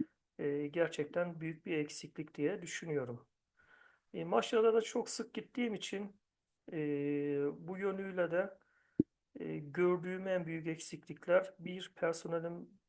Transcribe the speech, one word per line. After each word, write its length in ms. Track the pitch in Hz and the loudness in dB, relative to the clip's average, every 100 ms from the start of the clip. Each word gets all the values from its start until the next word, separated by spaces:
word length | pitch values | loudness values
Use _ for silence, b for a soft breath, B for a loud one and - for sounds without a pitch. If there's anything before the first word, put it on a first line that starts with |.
| B B _ - | B B _ -4
e, 280 | 147 143 147 | 0 0 0
gerçekten 760 | 160 160 160 151 175 175 165 | 2 2 2 -2 0 -2 -2
büyük 260 | 160 160 - | -6 -6 -2
bir 120 | 160 | 0
eksiklik 560 | 151 - 151 - 151 | 0 -4 -8 -10 -10
diye 280 | - 147 202 | 0 0 0
düşünüyorum. 640 | 170 - 165 147 123 120 - _ _ b b b b b _ | -4 -8 -2 -2 -2 -6 -12 _ _ b b b b b _
E, 100 | - | -6
maçlara 500 | 165 220 - 226 226 | 2 2 4 6 6
da 80 | 226 | 6
çok 260 | 220 240 226 | 2 -2 0
sık 260 | - 226 | -2 -2
gittiğim 400 | - - - 240 | -6 -8 -2 -2
için, 420 | 196 - 196 202 - _ _ _ _ - | -2 -4 -6 -6 -10 _ _ _ _ -8
e, 60 | 165 147 143 143 143 143 143 143 - | -2 0 0 2 2 2 2 0 -2
bu 200 | 160 185 | -8 -2
yönüyle 520 | 196 190 196 185 165 | -2 -2 -2 0 2
de, 280 | 170 196 - b b b b - _ _ - | 2 0 -4 b b b b 2 _ _ -10
e, 180 | 156 156 | -6 -6
gördüğüm 680 | 147 143 180 180 180 185 190 | -6 2 2 2 -2 -6 -2
en 180 | 185 165 | -2 -2
büyük 200 | 165 160 | -4 -4
eksiklikler, 880 | 160 - 151 - 147 - 180 185 - | -4 -6 -10 -12 -10 4 6 6 -4
bir, 340 | 170 180 180 - | -10 -8 -10 -2
personelin, 840 | 170 165 170 165 170 175 - - | 0 0 -2 -2 -2 -6 -10 -18